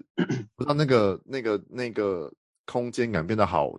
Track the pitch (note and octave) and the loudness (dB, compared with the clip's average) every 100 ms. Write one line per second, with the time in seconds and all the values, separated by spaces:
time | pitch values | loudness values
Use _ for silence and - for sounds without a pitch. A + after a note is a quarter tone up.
0 | - - - C3 G#2+ - B2+ D3 D3+ B2+ | -4 -4 -2 -2 -6 -6 -2 2 4 4
1 | G2+ F#2 - C3+ A2+ G#2 F2 A#2+ B2 G#2+ | 4 0 -6 -6 -2 -2 -4 -8 -6 -2
2 | G2+ F#2 D2+ - _ _ - B2+ B2 A#2 | 0 -2 -6 -14 _ _ -8 -4 -2 -2
3 | A#2+ G2 D#2+ A2 G2 F2 C#2 | 0 0 0 2 2 2 0